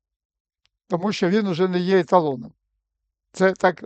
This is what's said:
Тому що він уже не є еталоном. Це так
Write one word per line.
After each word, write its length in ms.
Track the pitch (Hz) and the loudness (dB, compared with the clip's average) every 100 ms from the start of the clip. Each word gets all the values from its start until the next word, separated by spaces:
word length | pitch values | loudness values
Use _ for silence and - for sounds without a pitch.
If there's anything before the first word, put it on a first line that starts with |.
| _ _ _ _ _ _ _ _ - | _ _ _ _ _ _ _ _ -8
Тому 240 | 185 190 | -4 -4
що 180 | 196 180 | -2 0
він 180 | 208 202 | 0 0
уже 200 | 160 185 | 0 0
не 120 | 180 | 0
є 200 | 180 190 | 0 0
еталоном. 540 | 175 185 156 127 110 - _ _ _ _ _ _ _ | 2 2 2 -4 -10 -20 _ _ _ _ _ _ _
Це 220 | - 190 | -2 0
так 300 | 185 185 170 | 2 0 -2